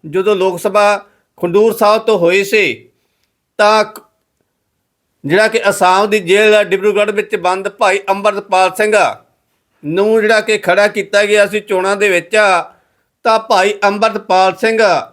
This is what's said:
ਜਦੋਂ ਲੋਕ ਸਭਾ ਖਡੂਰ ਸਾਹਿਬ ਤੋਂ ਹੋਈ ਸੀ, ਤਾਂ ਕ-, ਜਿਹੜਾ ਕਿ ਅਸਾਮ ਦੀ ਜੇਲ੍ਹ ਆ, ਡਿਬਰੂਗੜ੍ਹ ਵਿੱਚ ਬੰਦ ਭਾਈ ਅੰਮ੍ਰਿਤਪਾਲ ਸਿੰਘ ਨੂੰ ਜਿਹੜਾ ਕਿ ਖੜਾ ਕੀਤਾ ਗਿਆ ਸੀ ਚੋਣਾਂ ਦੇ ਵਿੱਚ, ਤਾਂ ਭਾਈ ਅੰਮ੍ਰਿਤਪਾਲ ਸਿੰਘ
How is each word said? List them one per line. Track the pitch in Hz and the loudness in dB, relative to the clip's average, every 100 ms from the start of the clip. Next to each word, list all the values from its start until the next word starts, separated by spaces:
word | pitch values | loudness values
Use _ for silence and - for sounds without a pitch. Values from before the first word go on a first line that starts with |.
| 160 | -6
ਜਦੋਂ | 170 190 202 | -4 -2 0
ਲੋਕ | 185 175 | -2 -2
ਸਭਾ | 208 196 202 202 - _ _ _ | -2 0 2 0 -6 _ _ _
ਖਡੂਰ | 175 180 226 | -2 2 2
ਸਾਹਿਬ | 226 208 220 | 2 0 2
ਤੋਂ | 220 208 | 0 0
ਹੋਈ | 170 190 | 2 0
ਸੀ, | 196 220 175 110 _ _ _ _ _ _ _ - | 0 0 -2 -4 _ _ _ _ _ _ _ -2
ਤਾਂ | 208 214 | 2 2
ਕ-, | 214 - _ _ _ _ _ _ _ _ _ _ _ _ 139 | -2 -8 _ _ _ _ _ _ _ _ _ _ _ _ -2
ਜਿਹੜਾ | 180 214 | 2 2
ਕਿ | 220 196 | 0 -2
ਅਸਾਮ | 196 180 185 208 | 0 2 2 2
ਦੀ | 214 | -2
ਜੇਲ੍ਹ | 170 196 214 208 | 0 2 4 2
ਆ, | |
ਡਿਬਰੂਗੜ੍ਹ | 196 190 202 202 208 | 2 -2 -2 0 -2
ਵਿੱਚ | 208 208 202 | -4 -6 -4
ਬੰਦ | 180 190 196 | -2 -2 -6
ਭਾਈ | - 208 196 190 | -2 -2 -2 -4
ਅੰਮ੍ਰਿਤਪਾਲ | 196 208 196 - 185 185 185 | -2 -2 -4 -2 0 0 0
ਸਿੰਘ | 214 208 143 98 _ _ _ _ _ _ 147 | 0 2 0 -4 _ _ _ _ _ _ -6
ਨੂੰ | 170 208 220 | -2 0 0
ਜਿਹੜਾ | 214 220 | 2 0
ਕਿ | 214 208 | 0 -4
ਖੜਾ | 180 185 208 | 0 0 0
ਕੀਤਾ | 208 - 202 208 | -2 -2 -2 2
ਗਿਆ | 208 202 | 2 0
ਸੀ | 208 | -2
ਚੋਣਾਂ | 208 185 190 202 | -4 -4 -2 -2
ਦੇ | 208 | 0
ਵਿੱਚ, | 180 165 214 208 175 160 _ _ _ _ _ | -2 0 0 2 0 -4 _ _ _ _ _
ਤਾਂ | 233 220 | -2 -2
ਭਾਈ | 214 208 196 202 | 0 0 0 0
ਅੰਮ੍ਰਿਤਪਾਲ | 202 202 220 208 - 185 190 185 | -2 0 -2 -4 -2 2 2 0
ਸਿੰਘ | 226 226 214 156 - | -2 0 0 0 -4